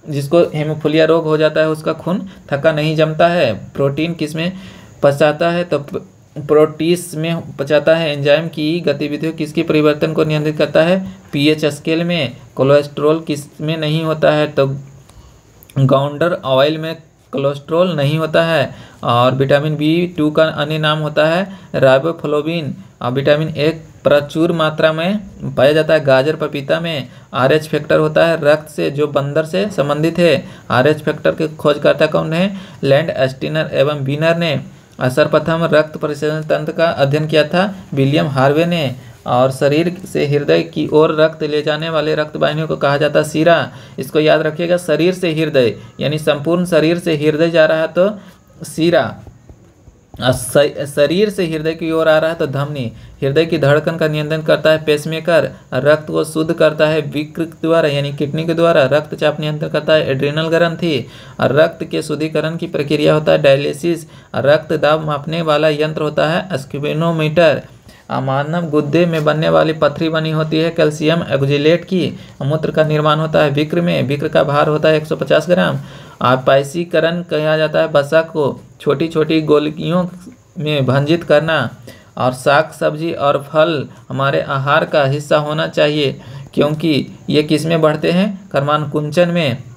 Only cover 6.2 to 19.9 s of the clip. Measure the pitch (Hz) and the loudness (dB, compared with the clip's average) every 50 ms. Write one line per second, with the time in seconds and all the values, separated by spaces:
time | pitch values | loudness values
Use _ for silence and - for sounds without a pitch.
6.2 | _ _ _ 151 139 143 151 151 156 156 156 - 156 165 175 175 - - - 156 | _ _ _ -14 -2 2 4 4 4 4 2 -4 0 0 0 0 -2 -10 -8 -6
7.2 | 160 165 165 165 - - - - - 139 151 147 147 156 160 165 165 151 147 143 | -4 -4 -4 -6 -6 -10 -8 -8 -2 0 0 2 4 2 2 2 0 -2 -2 0
8.2 | 139 147 143 156 170 160 - 156 151 151 165 175 160 156 143 143 147 143 147 - | 2 2 2 2 2 -4 -6 -4 -2 -2 -2 -2 -2 -2 -2 -2 -4 -4 -4 -4
9.2 | 165 160 160 156 151 147 - 165 156 165 156 151 147 151 147 147 165 160 156 156 | -4 -6 -4 -4 -8 -4 -2 -4 0 2 2 4 4 4 2 2 -2 -2 0 0
10.2 | 156 156 156 151 147 156 151 156 151 143 - 156 160 170 185 190 190 - - - | 0 0 0 0 0 -2 0 0 -2 2 2 2 4 4 2 0 -2 -8 -14 -16
11.2 | - - - 143 143 151 156 151 160 147 143 - - 160 160 165 170 175 175 170 | -16 -6 -2 2 2 2 2 2 0 -2 -2 -2 -4 -2 -2 0 0 -2 -2 -2
12.2 | 139 117 - - - - - - 131 135 143 147 147 143 - - 143 151 160 165 | -2 -4 -6 -12 -20 -14 -4 0 2 4 4 4 2 0 -6 -2 0 0 0 0
13.2 | 160 - 151 151 139 - - - 156 151 165 160 156 151 151 160 160 160 156 156 | -2 -6 -6 -6 -8 -14 -14 -8 -6 -4 -4 -2 -2 -2 -2 0 0 -2 -2 2
14.2 | 151 151 151 151 151 147 147 - 139 139 135 139 - - - - - - - - | 2 2 4 2 0 0 2 0 0 0 -2 -6 -10 -16 -20 -20 -20 -20 -20 -20
15.2 | - - - _ _ _ _ _ - - - 135 135 131 143 135 139 147 147 143 | -20 -20 -20 _ _ _ _ _ -20 -8 0 2 4 4 4 2 2 -2 -2 -2
16.2 | 143 139 135 - - 135 131 131 143 151 160 156 156 160 165 160 - _ _ _ | -2 -2 -2 -4 -2 0 2 4 4 2 2 -2 -6 -8 -10 -12 -16 _ _ _
17.2 | _ _ - - 139 139 143 143 - - 160 170 185 190 165 151 139 143 156 160 | _ _ -6 -2 -2 -2 -4 -4 -6 -2 0 2 2 2 0 0 0 0 0 0
18.2 | 160 156 165 170 170 165 165 151 127 - - - - - - - - - 120 120 | -2 0 0 2 2 2 2 2 0 -2 -6 -16 -20 -20 -18 -8 -2 0 2 4
19.2 | 123 127 127 131 139 131 147 143 156 156 151 147 151 151 | 4 2 2 0 2 2 2 2 2 -2 -2 0 0 0